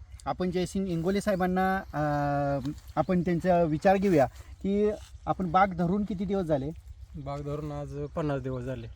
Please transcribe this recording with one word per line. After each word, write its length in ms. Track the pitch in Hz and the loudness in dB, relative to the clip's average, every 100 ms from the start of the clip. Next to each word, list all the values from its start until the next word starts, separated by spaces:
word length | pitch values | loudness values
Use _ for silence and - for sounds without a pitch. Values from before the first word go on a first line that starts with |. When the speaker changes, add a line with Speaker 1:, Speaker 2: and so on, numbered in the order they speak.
| - - 139 | -18 -10 -6
Speaker 1:
आपण 240 | 143 180 | -4 -2
जयसिंग 380 | 180 180 196 190 | -2 -2 -2 -2
इंगोले 320 | 165 165 196 | -2 0 0
साहेबांना, 560 | 214 185 185 185 185 190 | 0 0 2 2 2 0
अ, 960 | - 147 151 147 143 143 143 139 131 156 - - | -2 -2 0 0 0 0 0 -2 -4 -8 -4 -2
आपण 240 | 156 180 | 2 2
त्यांचा 420 | 170 170 185 175 | 2 2 4 4
विचार 340 | 170 151 196 196 | 4 4 4 6
घेऊया 300 | 202 160 - - - - | 6 6 4 0 -18 -8
की 280 | 190 202 208 - - - 156 | -2 2 2 0 -8 -8 -4
आपण 240 | 156 185 | -2 2
बाग 160 | 180 202 | 4 4
धरून 380 | 170 175 208 | 4 0 0
किती 200 | 208 185 | -2 -4
दिवस 200 | 190 196 | -2 0
झाले? 260 | 160 143 139 165 - - - | 2 0 0 -8 -14 -18 -14
Speaker 2:
बाग 240 | 160 139 143 | -12 -8 -8
धरून 340 | 143 147 151 | -6 -6 -6
आज 160 | 147 143 139 147 170 | -8 -8 -8 -6 -4
पन्नास 260 | 151 139 | -2 -2
दिवस 200 | 127 127 | -2 -6
झाले. 240 | 123 123 113 | -6 -8 -10